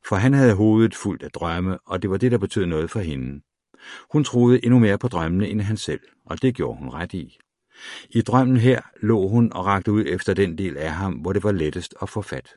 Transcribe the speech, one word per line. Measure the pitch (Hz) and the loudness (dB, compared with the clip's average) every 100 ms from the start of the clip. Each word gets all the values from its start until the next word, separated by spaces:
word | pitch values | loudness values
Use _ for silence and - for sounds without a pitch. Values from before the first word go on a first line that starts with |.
| - | -4
for | 98 | 0
han | 123 | 2
havde | 139 127 | 4 4
hovedet | 98 110 110 113 | 6 4 6 4
fuldt | - 104 85 | 2 -8 -6
af | 71 | -10
drømme, | - 85 85 92 92 | -8 -6 -4 -4 -6
og | - 92 | -6 -6
det | 98 | -4
var | 95 | 0
det, | 123 | 0
der | 117 | 0
betød | 98 113 90 | -2 -2 -2
noget | 78 82 | -2 -4
for | 113 | -6
hende. | 85 69 64 69 _ _ _ _ - - - | -6 -6 -8 -12 _ _ _ _ -20 -20 -4
Hun | 151 | -2
troede | 143 123 120 123 | 0 4 6 6
endnu | 117 123 | 6 6
mere | 110 98 | 6 2
på | 123 | -2
drømmene | 87 80 90 104 | -2 -2 -2 -2
end | 107 | -2
han | 101 107 | -4 -4
selv, | - 73 _ _ | -6 -8 _ _
og | - 80 | -12 -2
det | 131 | -2
gjorde | 123 64 58 | -2 -6 -6
hun | 67 | -12
ret | 69 90 | -10 -10
i. | 92 67 _ _ _ _ _ - - - | -10 -12 _ _ _ _ _ -20 -20 -6
I | 120 | -2
drømmen | - 123 127 127 | 2 2 4 4
her | 120 123 - - | 4 2 -2 -6
lå | 107 110 95 | 0 2 2
hun | 117 117 | 2 2
og | - 92 | 0 -2
rakte | 98 110 | 0 2
ud | 104 76 | 0 0
efter | 92 - | -2 -2
den | 95 98 82 | 0 0 -2
del | 95 69 | -6 -6
af | 80 | -8
ham, | 80 95 | -6 -6
hvor | 65 82 | -6 -4
det | 101 | -2
var | 104 | -2
lettest | 98 76 87 - - | -2 -2 -6 -12 -12
at | - | -10
få | 110 | -8
fat. | 101 67 - | -8 -10 -12